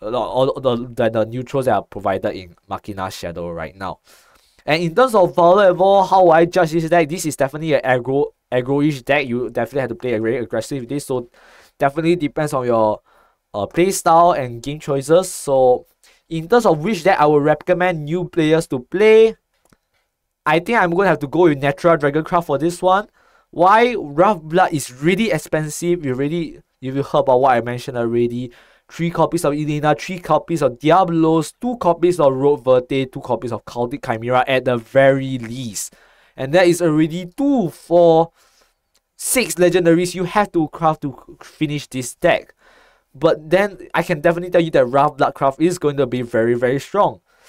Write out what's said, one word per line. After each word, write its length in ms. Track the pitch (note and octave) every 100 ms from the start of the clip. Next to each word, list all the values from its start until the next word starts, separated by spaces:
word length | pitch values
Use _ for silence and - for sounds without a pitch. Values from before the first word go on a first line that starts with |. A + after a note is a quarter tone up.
Uh, 80 | G#2
or, 440 | A#2+ G2 A#2 C3+
or 80 | C#3
the, 280 | C3 A#2+ B2
than 240 | A#2 A#2
the 140 | A#2 A2
neutrals 400 | B2 B2 C#3 B2+
that 80 |
are 80 | G2+
provided 520 | - G#2 G2+ F#2+ G#2+
in 200 | F#2+ F2 E2+ -
Machina 440 | F#2+ - G2 F#2+
Shadow 400 | - F2+ E2+ F2
right 260 | E2 D#2+ F#2+
now. 220 | F#2+ F2 _ _ _ _ _ _
And 180 | - D#3
in 120 | F3
terms 200 | E3 C4
of 220 | G#3+ F3 -
power 200 | E3+ F#3+
level, 460 | G3 F3+ F#3+ G3
how 260 | F#3 F#3+ F3+
I 160 | D#3+ F3
judge 240 | F3+ D#3+
this 180 | E3 D#3+
deck, 220 | E3+ D#3
this 160 | F3+ D#3
is 100 | -
definitely 380 | C3+ D3+ D#3+
an 80 | C#3
aggro, 500 | C3 B2+ A#2+ C3+ D3 - _
aggro-ish 520 | B2+ B2 C#3+ D3 C#3
deck. 240 | A#2 D3 C3+
You 240 | A#2+ A2+
definitely 300 | A#2+ A#2 C3+
have 100 | B2
to 60 | A#2
play 180 | B2+
a 60 | A2
very 180 | A2+ B2+
aggressive 420 | A2+ A#2 - C#3+
with 80 | A#2+
this, 160 | C#3+
so 240 | - B2+ B2 _ _ _ _ _
definitely 380 | C#3 D#3 E3 F3
depends 380 | D3 - D3+
on 100 | C#3
your, 360 | B2 A2+ G#2+ G2+ _ _ _ _ _
uh, 140 | G#2+ G2
play 240 | - F#3+
style 420 | F#3 F3+ E3 F3
and 300 | D#3+ B2 A#2
game 160 | C3+ D3+
choices. 520 | D#3 C#3 C3 E3+ F3+
So 540 | - - C3+ B2+ B2 - _ _ _ _
in 180 | E3 E3
terms 160 | A#3+
of 180 | G#3+ D#3
which 220 | F3 F#3+
deck 140 | E3 G3
I 60 | D3+
would 160 | D3+
recommend 640 | D3 D3+ - F3 F3+ E3 D3
new 200 | F3 F3
players 360 | E3+ D#3 D#3+ -
to 100 | B2+
play, 580 | A#2+ F#3 G#3+ A3 A3+ A3 _ _ _ _ _ _ _ _ _ _
I 140 | - D#3+
think 180 | E3+ A#3
I'm 140 | F3+
gonna 180 | E3+ G3
have 120 | D3
to 80 | C#3+
go 140 | D3+
with 140 | F3+ C#3+
Natural 380 | C#3+ C#3+ F3 E3
Dragoncraft 500 | C#3+ D3+ D#3 F3 E3+
for 120 | C#3
this 240 | E3 E3+
one. 240 | F#3 F#3+ G#3+ _ _ _ _
Why? 420 | - F3+ G#3+ A#3+ A#3
Wrath 460 | D3 C#3+ G3 F#3+
Blood 300 | D#3 E3+ F3+
is 200 | D3 -
really 380 | B2+ D3+ F#3+ A3
expensive. 760 | D#3+ - D#3 D#3 - E3+ F3
You 100 | C#3+
already, 440 | B2 C#3+ E3+ D#3 - _ _
if 160 | C3 C3+
you 60 |
heard 160 | C3+ D3+
about 200 | C3+ B2+
what 100 | C3+
I 80 | A#2+
mentioned 360 | A#2+ B2 - A#2+
already, 540 | A#2 A#2 A#2+ A#2+ B2+ - _ _ _
three 200 | - E3+
copies 340 | E3 D3+ E3+
of 80 | D#3
Elena, 420 | D3 D3+ D3 D3+
three 240 | D3+ - F#3
copies 420 | - D3+ - E3
of 200 | C#3 A#2+
Diablos, 720 | D3+ F3 F#3 E3 D#3+ D#3+ D3+ -
two 160 | A#3+ B3
copies 420 | F3 E3+ F3+ F3
of 160 | C#3+
Rogue 300 | C3 C#3+ D3
Verte, 480 | B2+ B2+ B2 C3+ C3
two 80 | C#3
copies 320 | - A#2 B2
of 120 | G#2+ -
Cultic 380 | A#2+ A#2+ B2+
Chimera 380 | - A2+ A#2+ B2+ B2
at 160 | C3
the 140 | B2+ A#2+
very 600 | A2+ C3+ C3+ C3+ C3+ C3
least. 560 | A2+ B2 A#2+ G2 - - _ _ _ -
And 160 | C3+
that 120 | E3+ F3+
is 160 | F3
already 440 | F3 D3+ D#3+ E3+ F3+
two, 420 | - C#4 C4+ E3+
four, 640 | - - E3+ E3+ D#3+ E3 _ _ _ _ _ _ _ _ -
six 380 | - C4 F3
legendaries 580 | E3 F3 F3+ E3+ E3 F3+
you 120 | F3+
have 260 | F3 G#3+ G3+
to 160 | E3+ D3+
craft 320 | - D#3+ D#3
to 360 | C#3+ C3 - -
finish 460 | - _ D#3 D3 -
this 300 | - B2 -
deck. 360 | F3 B2+ - _ _ _ _ _ _
But 340 | C3 D#3 D3+ D#3
then 300 | F3+ G3+ - -
I 80 | D#3
can 180 | E3 D#3
definitely 300 | E3 F3 F3+
tell 100 | F3+
you 120 | E3
that 140 | D3+ B2
Wrath 320 | C#3 C#3+ C3+
Bloodcraft 420 | C#3+ - C#3 C3+
is 180 | E3 F3
going 200 | D3 C#3+
to 80 | B2+
be 140 | B2
very, 320 | A#2+ A#2 A#2
very 260 | A#2+ B2 C3
strong. 400 | - G3+ F3+ A2+ _ _